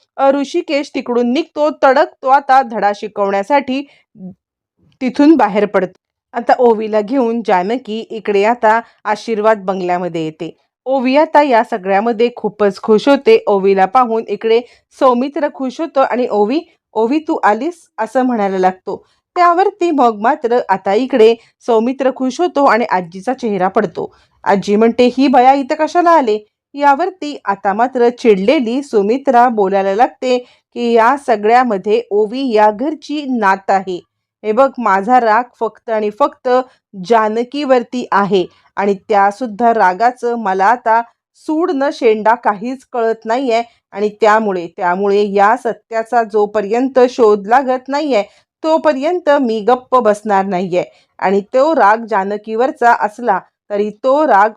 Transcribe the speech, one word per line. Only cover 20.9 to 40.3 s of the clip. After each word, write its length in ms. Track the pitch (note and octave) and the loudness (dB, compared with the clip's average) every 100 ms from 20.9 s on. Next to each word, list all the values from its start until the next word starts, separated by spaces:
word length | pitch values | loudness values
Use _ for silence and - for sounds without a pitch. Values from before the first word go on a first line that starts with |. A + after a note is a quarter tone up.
इकडे 400 | G3+ C4 C4 A3 A#3 _ _ - | -2 0 4 4 2 _ _ -2
सौमित्र 440 | A3+ A#3 C4+ C4 C4 | 0 0 -2 -4 -2
खुश 240 | C4 B3+ | -4 -2
होतो 240 | F4 - | -2 2
आणि 200 | C#4 G#3+ | 2 2
आजीचा 480 | A#3+ F#3 F3 F#3 F#3+ | 0 -4 -4 -10 -8
चेहरा 360 | B3+ A#3 G3+ F#3 | -6 -4 -2 -2
पडतो. 460 | A3 F#3+ - - _ _ _ | 0 -2 -4 -12 _ _ _
आजी 320 | - G3 F#3 G#3 | -2 -2 0 2
म्हणते, 340 | A#3 A3+ B3 B3 | 2 2 0 2
"ही 100 | C#4 | 2
बया 240 | B3+ B3+ | 4 4
इथं 220 | C#4 C#4 | 4 0
कशाला 360 | D#4 D4+ F4 E4+ | -4 -2 0 2
आले?" 280 | E4 B3 G#3+ G#3+ _ _ | 2 2 -2 -6 _ _
यावरती 680 | C#4+ C#4+ C#4 F#4 F#4+ D4 C#4+ | -2 0 2 -2 -6 -10 -8
आता 280 | - G3 G3+ | -6 -4 -2
मात्र 360 | G3 B3 B3 A#3 | -2 -2 0 0
चिडलेली 720 | A#3+ A#3+ G3 G3+ D#4 A3+ B3 | 2 2 2 2 0 0 -4
सुमित्रा 680 | C#4+ A3 G3 C4+ C#4 A#3+ B3 | -2 -2 0 -2 0 2 2
बोलायला 460 | A3 F#3+ G3 G3 | 2 0 0 0
लागते 440 | G3 B3+ - B3+ B3 B3 _ _ | 0 0 -2 -4 -4 -4 _ _
की, 180 | A#3+ A#3+ | -6 0
"या 240 | A#3 A3 C#4 - | 2 2 2 -2
सगळ्यामध्ये 760 | A3 G#3 A#3+ B3+ G3 G3+ A3 A#3 | -2 2 2 2 -2 0 -2 0
ओवी 420 | G#3 G#3+ B3+ C4+ | -2 -2 -4 -2
या 180 | G#3+ G#3+ | 2 2
घरची 540 | G#3 C#4+ D4+ - D4 C#4+ B3 | 0 -4 -6 -8 -8 -6 -2
नात 320 | G3 G3 - | 0 0 0
आहे. 300 | G3 F#3+ F3 - _ _ _ | -2 -2 -10 -12 _ _ _
हे 80 | G#3+ | -4
बघ, 180 | G#3+ C4+ - | 0 0 0
माझा 420 | A3 F#3+ G3 B3+ | -2 0 2 2
राग 220 | A#3 G#3+ B3 - | 2 0 -2 -6
फक्त 300 | A3 A3 - | -8 -8 -6
आणि 200 | A3 G#3+ | -4 -4
फक्त 380 | G#3 C#4+ - B3+ B3 B3+ _ _ G3 F3 | -2 -4 -2 -2 0 -2 _ _ -14 0
जानकीवरती 1000 | A3+ G#3+ G#3+ B3 C#4 D4 C4 A#3+ B3 - | 2 2 -2 -6 -6 0 0 0 -6 -2
आहे 340 | F#3+ F#3 G3 E3+ _ _ - | 0 0 0 -2 _ _ -4
आणि 180 | G3+ | -4
त्यासुद्धा 800 | F#3+ - G#3 G3 G3+ B3+ G3 A#3 | -4 -2 2 2 0 -8 -2 0
रागाचं 640 | A3+ F#3 F#3 A#3 - A#3+ | 2 2 2 0 0 -4